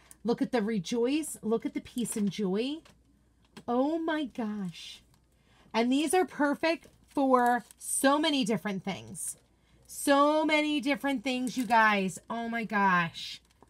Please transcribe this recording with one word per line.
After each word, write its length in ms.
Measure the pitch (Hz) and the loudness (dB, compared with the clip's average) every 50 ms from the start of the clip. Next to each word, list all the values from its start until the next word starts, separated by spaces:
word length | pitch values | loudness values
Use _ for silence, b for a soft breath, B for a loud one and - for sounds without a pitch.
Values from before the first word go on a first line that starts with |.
| b b b b - | b b b b -4
Look 160 | 208 240 - | -2 -2 0
at 100 | - - | -2 -2
the 120 | - 240 202 | 0 0 0
rejoice. 760 | 214 233 208 160 - 240 240 233 254 285 320 302 - - - - | 0 -2 -4 -4 -2 0 0 2 2 0 0 -2 -4 -8 -8 -2
Look 240 | 214 226 226 - | -2 0 0 -2
at 80 | - - | -4 -6
the 60 | 294 | -8
peace 360 | - - - 247 233 - - | -8 -6 -6 -4 -4 -4 -2
and 140 | 226 202 202 | -2 -2 -2
joy. 480 | - - 214 185 185 208 240 269 294 320 - - - _ _ _ _ _ _ _ _ _ _ _ _ - - - | -2 -2 -2 -2 -2 -2 -2 -4 -6 -8 -10 -16 -20 _ _ _ _ _ _ _ _ _ _ _ _ -14 -6 -2
Oh 300 | 240 247 269 294 320 330 | 0 0 0 0 0 -2
my 260 | 330 330 311 302 311 | -2 -2 -2 -2 -4
gosh. 800 | 220 - - 233 214 214 208 196 180 165 - - - - - - _ _ _ _ _ b b b b b b b b - | -4 -6 -6 -6 -4 -4 -6 -6 -8 -8 -10 -14 -16 -18 -20 -20 _ _ _ _ _ b b b b b b b b 0
And 180 | 220 233 247 262 | 0 2 2 2
these 220 | 277 311 285 - | 2 2 2 2
are 100 | 370 359 | 2 2
perfect 640 | - - - 294 285 285 - - 320 330 285 - - - _ _ _ | 0 0 0 0 0 0 0 0 -2 -2 -2 -6 -14 -20 _ _ _
for 560 | - 294 277 269 262 247 240 240 247 240 - - - - | -2 0 2 4 4 4 4 4 2 0 -2 -8 -16 -16
so 400 | - - - - - 269 277 302 | -8 -6 -2 2 4 4 4 4
many 260 | 311 320 294 269 247 | 2 2 2 2 2
different 400 | 185 226 - - 208 196 190 - | 0 0 -2 -2 -4 -6 -6 -6
things. 520 | 202 175 110 113 113 196 160 - - - - _ _ b b b b b b b | -8 -10 -10 -12 -14 -12 -10 -10 -10 -10 -12 _ _ b b b b b b b
So 580 | - - - - 294 277 277 285 294 302 311 311 | -18 -14 -4 2 4 4 6 6 4 4 2 2
many 360 | 302 311 302 302 302 302 294 | 2 2 2 2 0 0 0
different 440 | 214 277 277 - - 277 277 254 - | 0 0 -2 0 0 -2 -2 -2 -2
things, 320 | 269 254 254 254 254 - | -4 -4 -2 -4 -4 -4
you 80 | 254 254 | -4 -2
guys. 540 | 196 233 226 220 220 208 202 190 190 - - - - | 2 4 6 6 6 4 2 0 -2 -4 -8 -10 -10
Oh 200 | 226 233 233 233 | -8 -6 -6 -6
my 160 | 233 233 226 | -6 -6 -4
gosh. 760 | 185 214 202 196 196 185 175 170 165 - - - - - - - _ _ _ - _ | -2 0 2 4 4 4 4 2 0 -4 -10 -12 -12 -14 -16 -18 _ _ _ -20 _